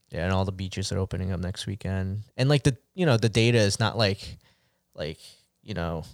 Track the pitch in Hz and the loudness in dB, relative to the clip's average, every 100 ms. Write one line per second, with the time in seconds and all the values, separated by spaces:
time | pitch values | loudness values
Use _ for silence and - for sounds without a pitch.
0 | _ 80 90 95 95 92 95 - 95 95 | _ -4 0 2 0 -2 -6 -4 -4 -2
1 | 95 95 92 87 90 - 101 101 92 95 | -2 -2 -4 -2 -4 -6 -8 -6 -4 -4
2 | 95 104 - - 135 147 147 120 _ 185 | -4 -6 -8 -2 2 4 2 0 _ 0
3 | 165 113 113 113 117 120 101 - 110 113 | 2 4 4 4 6 6 4 2 0 2
4 | 101 98 - - _ _ _ _ _ - | 0 0 -8 -16 _ _ _ _ _ -10
5 | 78 78 - - _ _ - 90 85 82 | -8 -8 -16 -20 _ _ -10 -6 -4 -4
6 | 85 | -8